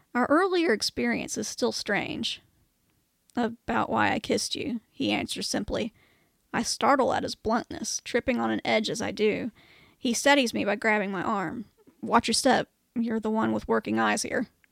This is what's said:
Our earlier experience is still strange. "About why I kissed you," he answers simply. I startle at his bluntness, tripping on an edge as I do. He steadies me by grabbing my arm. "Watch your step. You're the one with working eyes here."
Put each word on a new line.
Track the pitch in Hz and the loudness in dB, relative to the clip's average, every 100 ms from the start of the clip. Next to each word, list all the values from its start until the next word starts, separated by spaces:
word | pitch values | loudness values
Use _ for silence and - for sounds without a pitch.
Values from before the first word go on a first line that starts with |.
| _ | _
Our | 240 247 | 0 4
earlier | 311 381 359 330 | 4 4 2 2
experience | 214 - - 240 220 - - | 2 0 -2 -2 -2 -4 -6
is | 214 | -8
still | - 233 | -4 -2
strange. | - - 196 - - - - _ _ _ _ _ _ _ _ _ | -2 -2 -2 -2 -4 -6 -6 _ _ _ _ _ _ _ _ _
"About | 240 233 233 - 226 - | -2 -2 -4 -4 -2 0
why | 220 208 | 0 0
I | 220 | 0
kissed | - 202 - | 0 -2 -2
you," | - - 233 - | -4 -4 -6 -8
he | - 208 | -6 -2
answers | 208 - - - | 0 -2 -4 -4
simply. | 208 202 196 233 - _ _ _ _ _ | -4 -4 -4 -4 -8 _ _ _ _ _
I | - | -4
startle | - - 233 277 233 | -2 0 2 4 4
at | - | 2
his | - | -2
bluntness, | - 220 226 - - - - | -4 -2 -2 -4 -8 -6 -6
tripping | - 240 262 233 | -2 -2 0 0
on | 226 | 0
an | 220 | -2
edge | - 220 220 | 0 0 0
as | 190 | -4
I | - | -4
do. | 202 214 180 208 - - - - _ | 0 2 2 -4 -10 -20 -20 -20 _
He | 247 | -2
steadies | 226 277 285 233 | 2 4 4 4
me | - - | 0 -2
by | 202 | 0
grabbing | 220 208 196 | 2 2 0
my | 190 | -2
arm. | - 202 170 - 202 _ _ _ | -2 -2 -2 -6 -12 _ _ _
"Watch | 214 233 - | 2 2 4
your | |
step. | 220 262 220 - _ _ | 2 4 4 0 _ _
You're | 233 233 226 | -4 -2 -2
the | 220 | 0
one | 220 226 | 0 0
with | 214 - | 0 0
working | 226 208 220 | 0 2 0
eyes | 220 208 | 2 0
here." | - - 233 _ _ | -2 -4 -4 _ _